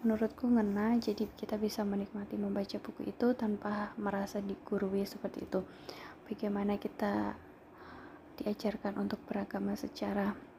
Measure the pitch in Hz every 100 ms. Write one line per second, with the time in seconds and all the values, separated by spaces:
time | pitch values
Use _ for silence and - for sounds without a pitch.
0 | 233 220 220 - 247 240 214 202 214 233
1 | 226 208 214 - 214 214 214 - 208 202
2 | 202 208 202 208 202 196 196 208 - -
3 | - 202 240 247 220 202 208 208 208 -
4 | 202 196 196 208 202 196 - 202 196 196
5 | 202 - - - - 185 185 - - -
6 | - - - 208 208 202 202 208 214 -
7 | 208 202 208 208 - - - - - -
8 | - - - - - 208 214 208 208 202
9 | 202 202 - 202 202 196 196 202 208 -
10 | 202 202 202 202 -